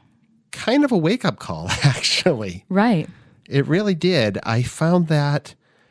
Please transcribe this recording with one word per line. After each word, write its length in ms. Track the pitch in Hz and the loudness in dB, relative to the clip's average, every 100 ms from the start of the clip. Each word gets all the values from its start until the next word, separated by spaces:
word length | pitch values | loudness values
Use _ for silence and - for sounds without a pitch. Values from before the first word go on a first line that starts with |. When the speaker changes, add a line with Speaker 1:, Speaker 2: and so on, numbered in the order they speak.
| _ _ _ _ _ | _ _ _ _ _
Speaker 1:
kind 340 | - - 277 285 | -8 0 2 2
of 60 | |
a 40 | 208 | 2
wake-up 400 | 156 240 175 - | 0 0 -2 -4
call, 280 | - 80 87 | -10 -10 -6
<laughs> 140 | - | 0
actually. 800 | 139 127 - - 185 127 101 90 - | 0 2 -2 0 0 0 -4 -10 -2
Speaker 2:
Right. 400 | 190 233 180 - - _ _ - | 2 2 2 -2 -12 _ _ -2
Speaker 1:
It 200 | 139 135 | -2 2
really 260 | 170 208 165 | 0 0 0
did. 440 | 175 165 107 95 | 0 2 0 -2
I 200 | - 113 | -2 -2
found 460 | 120 - 160 180 160 | -2 -2 2 2 2
that 440 | 151 143 147 - - _ _ _ | 0 0 -2 -6 -20 _ _ _